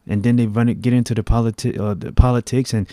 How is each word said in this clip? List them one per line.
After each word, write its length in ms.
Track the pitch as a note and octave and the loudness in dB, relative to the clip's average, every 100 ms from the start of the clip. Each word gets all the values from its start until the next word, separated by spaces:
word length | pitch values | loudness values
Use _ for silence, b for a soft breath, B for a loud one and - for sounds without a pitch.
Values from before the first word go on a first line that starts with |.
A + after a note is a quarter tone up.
| - | -6
And 160 | G#2 | -2
then 140 | A#2 A#2+ | 2 2
they 100 | A2+ | 2
run 220 | G#2 A#2+ | 2 0
it, 140 | - | 0
get 100 | A#2 | 2
into 240 | B2 A#2 A2+ | 2 0 -2
the 80 | |
politi-, 520 | G#2 A#2 A2+ G#2+ B2 - | 0 0 0 -2 -6 -4
uh, 140 | G#2 | -4
the 180 | F#2+ D2+ | -4 -2
politics, 600 | - B2+ B2 - B2+ C3 | 2 4 2 0 -2 -2
and 160 | A2+ F#2+ | -2 -4